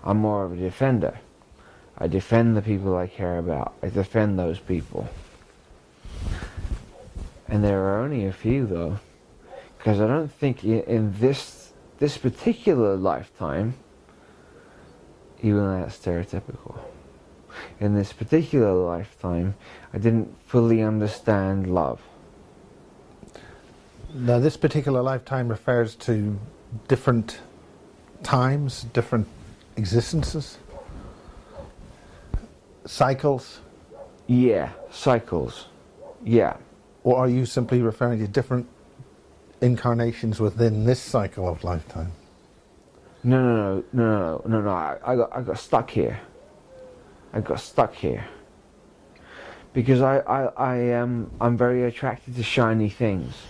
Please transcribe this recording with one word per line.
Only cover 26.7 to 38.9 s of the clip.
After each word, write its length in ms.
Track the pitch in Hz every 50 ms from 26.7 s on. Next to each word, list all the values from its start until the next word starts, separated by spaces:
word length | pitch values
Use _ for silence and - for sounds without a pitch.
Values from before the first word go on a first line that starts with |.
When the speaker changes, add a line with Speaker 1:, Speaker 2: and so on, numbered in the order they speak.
| - 110 -
Speaker 2:
different 520 | - 131 127 - - 123 117 110 - - - - - - - - - - - - - - - - - - - -
times, 600 | - - 127 123 131 139 147 147 135 - - - 117 -
different 340 | 123 117 - - 113 104 - - - - - - - - - -
existences, 840 | - 107 92 104 117 113 - - 160 143 - - 156 139 - - - - - - - - - - - - - - - - - - - - - - - - - - - - - - - - - - - - - - - - - - - _ - - - -
cycles? 760 | - - - 139 131 135 131 - 147 139 127 - - - - - - - - - - - - - - - - -
Speaker 1:
Yeah, 440 | - 123 123 127 123 107 90 69 67 - - - -
cycles. 760 | - - - 139 127 113 - - - 82 65 62 - - - - - - - - - - - - - - 240
Yeah. 340 | 147 117 113 98 64 - - - - - - - - - - -
Speaker 2:
Or 140 | 123 123
are 100 | 127 127
you 180 | 127 123 127 127
simply 360 | 117 - 131 120 113 131 123
referring 380 | 120 113 107 - 135 120 120 110
to 80 | 110
different 400 | 101 104 139 123 - 127 123 120 - - - - -